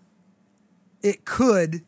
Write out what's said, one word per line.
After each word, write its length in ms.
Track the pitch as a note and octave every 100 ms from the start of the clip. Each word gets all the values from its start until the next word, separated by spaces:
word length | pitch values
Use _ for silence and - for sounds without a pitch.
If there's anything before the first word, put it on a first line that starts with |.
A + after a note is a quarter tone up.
| _ _ _ _ _ _ _ _ _ -
it 200 | G3+ G3+
could 580 | - - B3+ G3 D#3+ E3